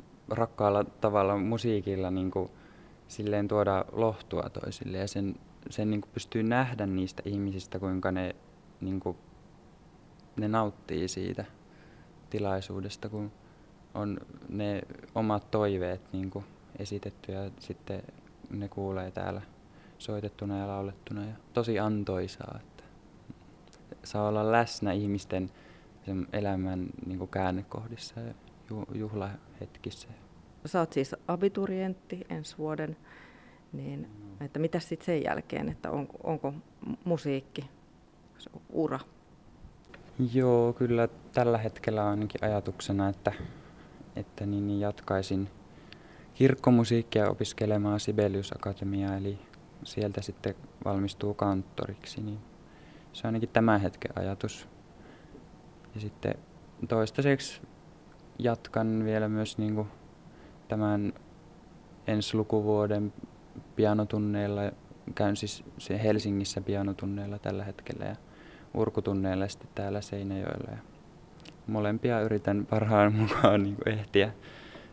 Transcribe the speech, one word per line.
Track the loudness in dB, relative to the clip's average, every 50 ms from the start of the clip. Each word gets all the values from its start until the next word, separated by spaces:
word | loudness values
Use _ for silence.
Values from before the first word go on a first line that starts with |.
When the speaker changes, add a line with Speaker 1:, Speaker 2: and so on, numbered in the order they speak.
| -18 -20 -20 -14 -8 -4
Speaker 1:
rakkaalla | 0 0 0 0 2 2 4 4 6 4 2
tavalla | 0 -2 0 2 4 4 6 4 4 4 2
musiikilla | 2 0 0 0 0 2 0 0 0 0 -2 0 0 0
niinku | 0 0 0 0 0 -2 -2 -4 -8 -16 -20 -20 -20 -20 -20 -20 -20 -20 -20 -16
silleen | -8 -4 -2 0 0 2 2 2
tuoda | 4 4 4 4 4 2 0 -2
lohtua | 0 2 2 2 2 0 -6 -6 -4 -4 -4 -4
toisille | -6 -8 -8 -8 -8 -8 -8 -6 -4 -4
ja | -4 -4
sen, | -2 -2 -2 -2 -4 -6 -10 -20 -20 -16 -16 -10
sen | -4 -2 0 0
niinku | 0 0 -2 -4 -8
pystyy | -10 -8 -4 -2 0 2
nähdä | 4 4 4 2 2 0 -2 -2
niistä | 0 0 0 -2 -2 -4 -6 -6
ihmisistä, | -4 -2 -2 -2 -2 -2 -4 -8 -8 -8 -4
kuinka | -2 -2 -2 0 0 0
ne, | 0 0 -2 -4 -6 -8 -14 -20 -20 -20 -20 -20 -14 -8
niinku, | -4 -4 -4 -2 -2 -4 -6 -6 -10 -20 -20 -20 -20 -20 -20 -20 -20 -20 -20 -20 -20 -20 -20 -20 -20 -20 -20 -20 -20 -12 -6
ne | -4 -2 0
nauttii | 2 2 2 0 -2 -6 -8 -6 -4 -2 -2 -2
siitä | -4 -4 -4 -4 -4 -6 -8 -10 -12 -20 -20 -20 -20 -20 -20 -20 -20 -20 -20 -20 -20 -20 -14 -6
tilaisuudesta, | -4 -2 0 0 0 -2 -2 -4 -6 -6 -6 -8 -10 -10 -10 -8
kun | -6 -6 -6 -8 -10 -14 -20 -20 -20 -20 -20 -20 -20 -20 -18 -10 -6
on | -4 -4 -4 -4 -6 -8 -12 -18 -16 -12 -8
ne | -4 -4 -2 -2 -2 -4 -6 -8 -12 -16 -12 -6 -2
omat | 0 2 2 2 0 0 0
toiveet | 2 2 4 4 2 2 0 -2 -2 -4 -8 -8 -6
niinku | -4 -4 -4 -6 -8 -10 -12 -16 -20 -20 -16 -12 -10
esitetty | -8 -6 -6 -6 -6 -8 -12 -12 -10 -8
ja | -6 -6 -6 -8 -10 -12
sitten | -10 -10 -12 -10 -8 -8 -8 -8 -8 -12 -18 -20 -20 -20 -20 -20 -14 -10
ne | -8 -6 -6 -6
kuulee | -6 -4 -4 -2 -2 -4 -4 -6
täällä | -6 -6 -6 -4 -6 -6 -8 -12 -18 -20 -20 -20 -20 -20 -20 -20 -20 -14
soitettuna | -10 -6 -6 -4 -6 -6 -8 -6 -6 -4 -4 -4
ja | -4 -4
laulettuna | -4 -4 -4 -6 -8 -10 -12 -10 -8 -8
ja | -8 -8 -10 -12 -12 -6 -2
tosi | -2 0 0 0 0
antoisaa, | 2 2 0 0 0 -2 -2 -2 -2 -4 -6 -10 -12 -12 -12 -12
että | -14 -18 -20 -20 -20 -20 -20 -20 -20 -20 -20 -20 -20 -20 -20 -20 -20 -20 -20 -20 -20 -20 -20 -20 -20 -18 -18 -16 -12
saa | -6 -2 0 0 2
olla | 2 2 2 4
läsnä | 4 4 4 2 0 -4 -2 0
ihmisten | 0 0 0 0 -2 -2 -4 -4 -2 -2 -2 -4 -6 -14 -20 -20 -20 -20 -20 -20 -20 -14 -8
sen | -6 -4 -4 -4 -4 -4
elämän | -2 -2 0 0 0 -2 -2 -2 -4 -4 -6 -8 -10 -8
niinku | -8 -6 -6 -6 -4
käännekohdissa | -2 0 0 0 0 -2 -4 -6 -8 -8 -8 -8 -10 -12 -12 -12 -10 -10
ja | -10 -10 -12 -14 -18 -20 -20 -20 -14 -10
ju-, | -8 -8 -8 -6 -6
juhlahetkissä. | -6 -6 -4 -4 -4 -4 -4 -6 -10 -14 -18 -14 -14 -14 -14 -14 -10 -10 -10 -10 -12 -16 -18 -18 -20 -20 -20 -20 -20 -20 -20 -20 -14 -8
Speaker 2:
Sä | -2 0 2
oot | 2 2 0
siis | -2 -2 -2 -4 -8 -4 -4
abiturientti | -2 2 2 0 2 0 -2 -2 -2 -2 -2 -2 -4 -6 -8 -12 -10 -10 -8 -8
ensi | -8 -8 -8 -10 -10 -6
vuoden, | -4 -4 -4 -4 -4 -6 -6 -10 -14 -20 -20 -20 -20 -20 -20 -20 -20 -20 -20 -20 -20 -14 -12
niin | -10 -8 -8 -8 -8 -10 -12 -14 -16 -16 -16 -12 -10
Speaker 1:
Mm. | -10
Speaker 2:
että | -6 -2 0
mitäs | 0 0 0 -2 -4 -4
sit | -8 -6
sen | -2 0 0 2 2
jälkeen, | 0 0 -2 -4 -6 -6 -4 -4 -4
että | -6 -6 -6 -6
on-, | -4 -4 -4 -6 -10 -8 -4
onko | -4 -4 -2 -4 -6 -6 -8 -14 -18 -20 -14 -10
mu-, | -8 -8 -6 -2
musiikki | 0 0 0 0 -2 -2 -2 -4 -8 -10 -10 -10 -10 -12 -20 -20 -20 -20 -20 -20 -20 -20 -20 -20 -20 -20 -20
se | -20 -18 -18 -18 -14 -6
ura? | -2 0 0 0 0 -4 -8 -10 -20 -20 -20 -20 -20 -20 -20 -20 -20 -20 -20 -20 -20 -20 -20 -20 -20 -20 -20 -10 -2 0 0 2 4
Speaker 1:
Joo, | 4 6 8 8 8 8 6 4
kyllä | 2 2 4 6 4 4 4 2 -4 -10 -2
tällä | 2 4 6 6 6 4
hetkellä | 2 -2 -4 -2 -2 0 2 2 2
on | 2
ainakin | 2 2 0 -2 -2 0 0
ajatuksena, | 2 2 2 0 -2 -6 -6 -2 0 2 2 4 2
että, | 2 2 0 -2 -2 -2 -8 -12 -12 -16 -18 -20 -20 -20 -20 -20 -20 -20 -18 -12 -8
että | -10 -8 -8 -6 -6 -2
niin, | 0 0 0 0 0
niin | 0 0
jatkaisin | 0 -2 -2 -4 -2 0 0 0 2 2 0 0 0 -2 -6 -14 -20 -20 -20 -20 -20 -20 -20 -20 -20 -20 -20 -20 -20 -6 2
kirkkomusiikkia | 4 6 6 6 6 6 8 8 8 8 6 4 2 2 2 4 4 4 4
opiskelemaan | 2 0 -2 -4 -2 0 2 2 2 4 4 2 2 0
Sibelius | 0 0 2 4 4 4 4 0 -2 -4 -6
Akatemiaa, | -6 -4 -4 -4 -4 -4 -2 0 0 0 0 0 -2
eli | -2 -4 -4 -6 -10 -18 -20 -20 -20 -20 -18 -16 -14
sieltä | -8 -4 -2 -2 0 -2 -4
sitten | -6 -6 -8 -4 -4 -4 -4 -6 -10 -18 -12 -6 -4
valmistuu | -2 0 0 0 -2 -2 -2 -2 -2 0
kanttoriksi, | 2 2 2 2 0 -2 -4 -6 -6 -6 -6 -6 -10 -12 -12 -8 -8
niin | -6 -6 -6 -8 -10 -14 -20 -20 -20 -20 -20 -20 -20 -20 -20 -20 -20 -18 -12
se | -6 -2 0
on |
ainakin | 0 0 0 2
tämän | 4 6 6 8 6 6
hetken | 4 2 -2 -2 -6 -6 -4
ajatus. | -2 -2 -2 -2 -4 -4 -6 -6 -8 -16 -18 -20 -20 -20 -20 -20 -20 -20 -20 -20 -20 -20 -20 -20 -20 -20 -20 -20 -20 -20 -20 -20 -20 -18 -14 -10
Ja | -8
sitten | -8 -8 -8 -4 -2 -2 -2 -2 -6 -18 -20 -20 -20 -20 -12 -8 -2 0
toistaiseksi | 2 2 2 2 2 2 6 6 6 4 2 -4 -10 -12 -16 -18 -20 -20 -20 -20 -20 -20 -20 -20 -20 -20 -20 -16 -6 0
jatkan | 2 2 2 2 -2 -2 0 0 2 2 2 2 2
vielä | 2 2 2 2 2
myös | 2 0 0 -2 -2 0
niinku | 0 0 2 0 -2 -4 -6 -14 -20 -20 -20 -20 -20 -20 -20 -20 -20 -20 -20 -14 -6 -4
tämän | 0 2 2 2 2 2 2 0 -2 -6 -10 -20 -20 -20 -20 -20 -20 -20 -20 -20 -20 -20 -20 -20 -20 -10 -2 0
ensi | 0 2 2 2 2 2
lukuvuoden | 2 4 2 2 4 4 4 4 4 4 2 2 0 -2 -4 -8 -16 -18 -18 -18 -20 -18 -18 -18 -18 -8 0
pianotunneilla. | 4 4 4 6 4 2 2 0 0 2 2 2 0 0 0 0 0 0 -2 -2 -6 -14 -20 -18 -14 -12 -8 -2
Käyn | 0 2 2 2
siis | 0 -2 -4 -6 -8 -12 -16 -14 -12
se | -6 -4 -2 2 4
Helsingissä | 4 4 4 4 2 0 0 0 -2 -2 -4
pianotunneilla | -2 -2 0 0 0 -2 -2 -4 -4 -4 -4 -4 -4 -6 -6 -4
tällä | -4 -2 -2 -2 -4
hetkellä | -6 -8 -10 -10 -10 -8 -6 -6
ja | -6 -6 -8 -10 -18 -20 -20 -20 -20 -20 -20 -14 -6 0
urkutunneilla | 0 2 2 2 0 0 2 2 2 2 2 2 0 0 -2
sitten | -4 -8 -16 -14 -8
täällä | -6 -4 -2 -2 -4
Seinäjoella. | -4 -6 -6 -6 -4 -4 -4 -4 -4 -4 -4 -6 -6 -8
Ja | -8 -10 -12 -16 -20 -20 -20 -20 -20 -20 -20 -20 -20 -20 -20 -20 -20 -14 -6 -4
molempia | -2 0 2 2 2 2 2 2 2 2
yritän | 2 2 2 2 2 2 2 2 2
parhaan | 2 2 2 4 6 8 8 8 8 8
<laughs> | 6
mukaan | 4 2 4 8 8 8 8 8 6
niinku | 2 0 0 0
ehtiä, | 0 0 0 0 4 6 6 6 6 2 -8 -14 -18 -18 -18 -18 -18 -18 -18 -18 -16